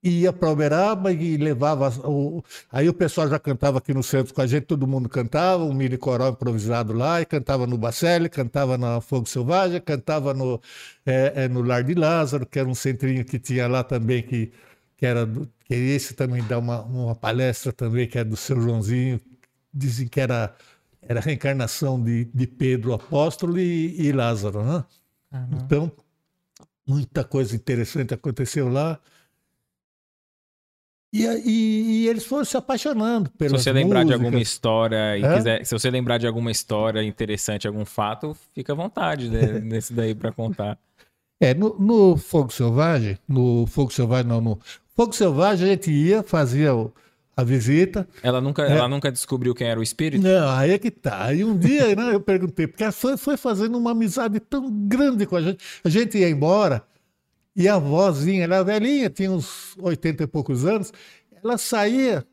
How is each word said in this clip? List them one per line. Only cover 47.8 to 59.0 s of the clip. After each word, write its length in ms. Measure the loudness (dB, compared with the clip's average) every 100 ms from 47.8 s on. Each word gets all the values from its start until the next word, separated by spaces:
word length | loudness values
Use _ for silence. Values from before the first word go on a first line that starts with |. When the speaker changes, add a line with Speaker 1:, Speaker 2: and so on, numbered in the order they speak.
| 2 0 -6 -4
Speaker 2:
Ela 180 | -2 0
nunca, 220 | 0 0
Speaker 1:
É. 80 | 2 2
Speaker 2:
ela 100 | 2
nunca 220 | 0 -2
descobriu 420 | -4 -6 -2 -2
quem 140 | -2 -2
era 140 | -2
o 20 |
espírito? 400 | -4 -4 -2 0
Speaker 1:
Não, 260 | 4 4 4
aí 200 | 2 2
é 80 | 2
que 140 | 0
tá. 320 | -4 -6 -4
Aí 200 | -2 0
um 140 | 2 2
dia, 380 | 4 4 4 2
né, 180 | 2
eu 60 | 0
perguntei, 480 | 2 0 0 -2 -4
porque 160 | -2
ela 80 | -4
foi, 240 | -2 -2 -2
foi 200 | -2 -2
fazendo 400 | -2 -2 -2 -2
uma 140 | -2
amizade 480 | 0 0 0 -2 -2
tão 320 | -4 -6 -4 -2 0
grande 400 | 2 2 2 0
com 80 |
a 80 | 0
gente. 160 | -2 -4 -10 -4
A 60 | 2
gente 300 | 2 2 4
ia 100 | 2
embora, 540 | 4 4 4 4 0 -6 _ _ _ _ _ _ 2
e 100 | 4
a 100 | 4
vozinha, 680 | 2 4 4 2 0 0
ela 120 | 2 2
é 80 |
velhinha, 460 | 2 0 2 0